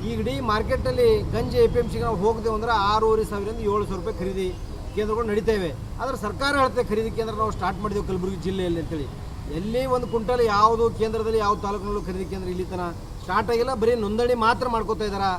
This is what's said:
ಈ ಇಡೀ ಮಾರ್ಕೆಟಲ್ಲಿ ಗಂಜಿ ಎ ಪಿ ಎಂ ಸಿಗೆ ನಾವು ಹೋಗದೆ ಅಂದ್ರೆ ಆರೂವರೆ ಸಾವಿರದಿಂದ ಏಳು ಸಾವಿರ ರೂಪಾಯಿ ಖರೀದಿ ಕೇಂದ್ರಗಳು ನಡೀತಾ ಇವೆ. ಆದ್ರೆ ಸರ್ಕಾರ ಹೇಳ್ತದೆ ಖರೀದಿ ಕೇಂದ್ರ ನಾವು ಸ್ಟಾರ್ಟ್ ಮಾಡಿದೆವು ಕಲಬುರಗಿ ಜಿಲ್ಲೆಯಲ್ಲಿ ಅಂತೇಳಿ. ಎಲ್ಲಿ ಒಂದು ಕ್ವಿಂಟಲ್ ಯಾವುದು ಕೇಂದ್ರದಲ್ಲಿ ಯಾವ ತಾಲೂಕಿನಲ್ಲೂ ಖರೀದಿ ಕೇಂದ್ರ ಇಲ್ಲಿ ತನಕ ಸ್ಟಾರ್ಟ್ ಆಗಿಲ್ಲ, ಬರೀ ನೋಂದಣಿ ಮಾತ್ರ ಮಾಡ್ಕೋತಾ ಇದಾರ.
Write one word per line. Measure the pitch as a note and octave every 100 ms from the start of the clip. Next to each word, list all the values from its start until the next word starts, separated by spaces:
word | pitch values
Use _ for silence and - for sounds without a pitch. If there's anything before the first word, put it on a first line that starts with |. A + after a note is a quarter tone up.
| G#3+
ಈ | A#3
ಇಡೀ | A3 C4+ B3
ಮಾರ್ಕೆಟಲ್ಲಿ | G#3+ A3 B3+ C4 B3 A#3+ G#3+ G3+ G#3+
ಗಂಜಿ | A#3+ B3
ಎ | A3+
ಪಿ | A#3+
ಎಂ | A#3
ಸಿಗೆ | G3+ A#3
ನಾವು | G#3+
ಹೋಗದೆ | G3+ A3+ A3+ A3
ಅಂದ್ರೆ | A3 G#3+ G3+
ಆರೂವರೆ | G#3+ A3 A3 G3
ಸಾವಿರದಿಂದ | G3+ G3+ A3+ A3
ಏಳು | G#3 G#3
ಸಾವಿರ | F#3+
ರೂಪಾಯಿ | F#3 G#3
ಖರೀದಿ | F#3 F#3+ F#3 F3+ - - - -
ಕೇಂದ್ರಗಳು | G#3 G#3+ A#3
ನಡೀತಾ | G#3 A3 G#3+
ಇವೆ. | F3 B2+ - -
ಆದ್ರೆ | B3+ B3+ G#3
ಸರ್ಕಾರ | - C#4 C#4+
ಹೇಳ್ತದೆ | B3+ A#3+ B3
ಖರೀದಿ | G#3+ A3+ A3
ಕೇಂದ್ರ | A3 G#3+
ನಾವು | G#3+ G3
ಸ್ಟಾರ್ಟ್ | F#3 F#3+
ಮಾಡಿದೆವು | G#3 G3+ G3
ಕಲಬುರಗಿ | F#3+ F#3 F#3+ E3
ಜಿಲ್ಲೆಯಲ್ಲಿ | F#3+ F3+ E3+
ಅಂತೇಳಿ. | D3 D#3+ C3+ - - - - D3+
ಎಲ್ಲಿ | G3+ A#3+ C4 B3
ಒಂದು | A#3+
ಕ್ವಿಂಟಲ್ | A#3 G#3+ B3 A#3
ಯಾವುದು | G3+ G#3+ A3+ A#3 -
ಕೇಂದ್ರದಲ್ಲಿ | A3 A3 A3 A3+ G3+
ಯಾವ | G#3 G3
ತಾಲೂಕಿನಲ್ಲೂ | G3+ G3+ G3+ E3+
ಖರೀದಿ | F#3 F#3
ಕೇಂದ್ರ | F#3+ F3+ F3+
ಇಲ್ಲಿ | F#3
ತನಕ | F#3 F3 E3 - -
ಸ್ಟಾರ್ಟ್ | - F#3+ A3
ಆಗಿಲ್ಲ, | A#3 B3+ B3+
ಬರೀ | A3+ A#3+ G3+
ನೋಂದಣಿ | G#3+ A#3+ B3 A3+
ಮಾತ್ರ | A#3+ B3+ A3+
ಮಾಡ್ಕೋತಾ | A3 - G#3+
ಇದಾರ. | G3 G3